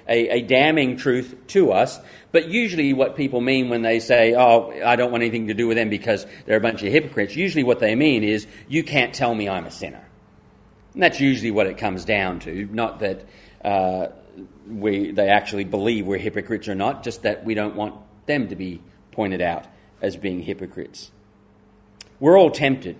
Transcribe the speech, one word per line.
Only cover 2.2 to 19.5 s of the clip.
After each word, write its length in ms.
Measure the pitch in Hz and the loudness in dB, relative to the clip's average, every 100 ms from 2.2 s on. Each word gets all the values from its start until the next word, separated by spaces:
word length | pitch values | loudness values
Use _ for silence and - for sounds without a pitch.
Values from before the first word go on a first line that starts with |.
| - | 0
But 180 | 165 160 | 0 2
usually 440 | 214 226 175 139 | -2 -2 0 2
what 240 | 131 131 - | 2 0 0
people 240 | 135 123 | -2 0
mean 280 | 123 135 123 | 0 0 0
when 140 | 120 | 0
they 160 | 113 113 | 2 0
say, 360 | - 123 113 | 4 4 6
"Oh, 380 | 120 123 117 117 67 | 6 8 6 4 -4
I 100 | 110 | 0
don't 160 | 120 123 | 2 2
want 140 | 120 | 0
anything 240 | 117 113 110 | -2 -2 -4
to 60 | |
do 120 | 107 117 | -2 0
with 100 | 113 | 0
them 140 | 110 | 0
because 340 | 104 117 101 - - - | -2 -2 -2 -4 -12 0
they're 100 | 107 | 2
a 40 | |
bunch 240 | 113 110 | 2 -2
of 80 | 101 | 0
hypocrites," 420 | 143 143 120 101 | 0 0 -4 -4
usually 300 | 127 190 151 | -2 -2 0
what 160 | 123 120 | 2 2
they 160 | 110 113 | 2 2
mean 260 | 151 120 | 2 2
is, 240 | 104 107 - - - | 0 -2 -4 -18 -6
"You 160 | 147 | -4
can't 280 | 160 143 120 | -2 -2 -2
tell 220 | - 123 | -2 -2
me 140 | 110 101 | -2 -4
I'm 180 | 92 80 | -6 -8
a 60 | |
sinner." 320 | - 85 57 - _ _ _ _ _ _ _ _ | -12 -14 -14 -20 _ _ _ _ _ _ _ _
And 80 | - | 0
that's 180 | 170 - | 0 2
usually 300 | 139 123 113 | 0 0 -2
what 160 | 104 95 | 0 0
it 120 | 90 | -2
comes 260 | 104 92 | -4 -4
down 360 | 87 104 95 87 | -2 -2 -2 -6
to, 280 | 82 90 101 | -10 -10 -8
not 280 | 110 113 - | -4 -4 -4
that, 240 | 104 95 - - - - | -6 -6 -12 -20 -20 -8
uh, 420 | - 98 92 92 87 - - - 98 - 101 | -2 0 0 -2 -6 -10 -20 -20 -20 -20 -14
we, 440 | 110 104 98 98 | -4 -2 0 -2
they 160 | 101 98 | 0 4
actually 360 | 104 - 101 | 4 2 -6
believe 420 | 95 104 107 113 95 | -4 -2 -2 -2 -2
we're 120 | 98 | -4
hypocrites 500 | 104 104 101 107 107 | -4 -6 -6 -8 -6
or 60 | |
not, 300 | 95 107 139 | -4 -4 -4
just 180 | 120 - | -10 -6
that 220 | 107 - | -4 -4
we 100 | 107 | -4
don't 220 | 107 104 101 | -4 -4 -6
want 180 | 107 - - _ - | -8 -10 -20 _ -4
them 220 | 147 104 | -2 -2
to 80 | 92 | -6
be 240 | 92 85 - _ _ | -10 -12 -18 _ _
pointed 280 | - 101 92 | -6 -4 -2
out 260 | 87 | -2